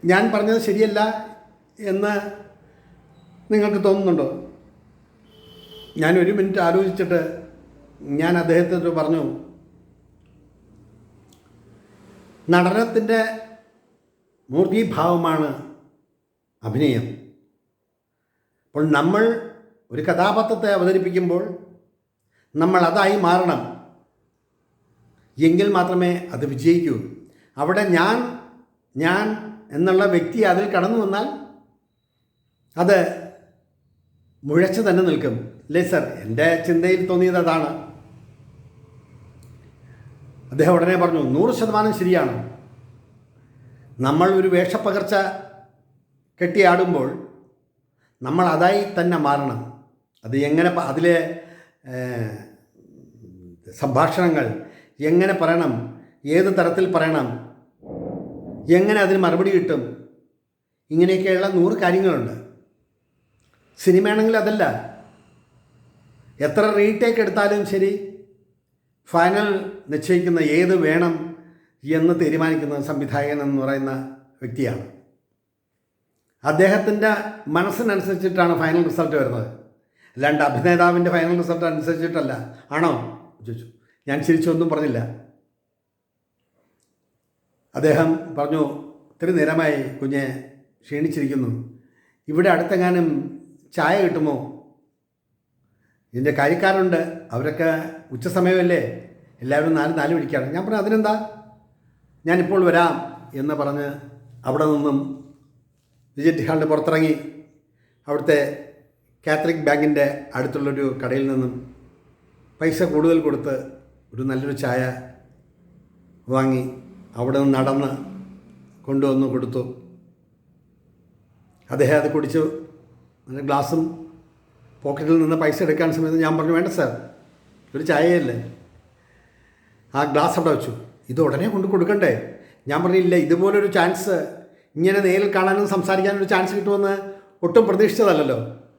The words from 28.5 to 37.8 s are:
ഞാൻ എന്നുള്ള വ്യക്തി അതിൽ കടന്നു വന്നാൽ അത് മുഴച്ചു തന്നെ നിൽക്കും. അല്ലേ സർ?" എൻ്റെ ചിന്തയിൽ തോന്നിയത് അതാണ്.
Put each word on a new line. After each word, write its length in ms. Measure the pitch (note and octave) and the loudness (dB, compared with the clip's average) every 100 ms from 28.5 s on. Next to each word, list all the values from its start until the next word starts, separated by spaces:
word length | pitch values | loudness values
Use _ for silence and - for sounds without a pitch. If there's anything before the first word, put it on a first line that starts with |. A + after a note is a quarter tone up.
| - _ _ _ C3 | -20 _ _ _ -4
ഞാൻ 280 | E3 F#3 G#3+ G#3+ - - - | 0 0 -2 -6 -10 -18 -12
എന്നുള്ള 340 | C#3+ F3+ F#3 | -2 2 2
വ്യക്തി 360 | G3+ F3 E3 A#3 | 4 2 0 0
അതിൽ 220 | G3+ F3+ G3+ | 2 2 2
കടന്നു 280 | F#3+ F#3 A3+ | 0 0 0
വന്നാൽ 280 | G3 G3 C4 - - - _ _ _ _ _ _ _ _ _ _ _ - | 0 -2 -4 -8 -18 -20 _ _ _ _ _ _ _ _ _ _ _ -2
അത് 220 | F3+ F#3+ E3+ - - - _ _ _ _ _ _ _ _ _ _ | 4 4 2 -4 -14 -20 _ _ _ _ _ _ _ _ _ _
മുഴച്ചു 380 | C#3 D3+ F#3 A3+ | 0 2 2 2
തന്നെ 200 | G#3 F3+ | 2 2
നിൽക്കും. 320 | F3+ D3+ C#3+ A2+ - - | 2 2 -2 -4 -10 -18
അല്ലേ 180 | - D#3 F3 | -4 -2 0
സർ?" 160 | F3 - - | 0 -2 -8
എൻ്റെ 260 | G2+ A2+ D#3+ E3 | -8 0 2 2
ചിന്തയിൽ 380 | E3 E3 F3+ F#3 F#3 | 2 2 2 2 2
തോന്നിയത് 320 | F3+ F#3 F3 | 2 2 2
അതാണ്. 320 | E3 D#3+ D3 - | 2 0 -2 -6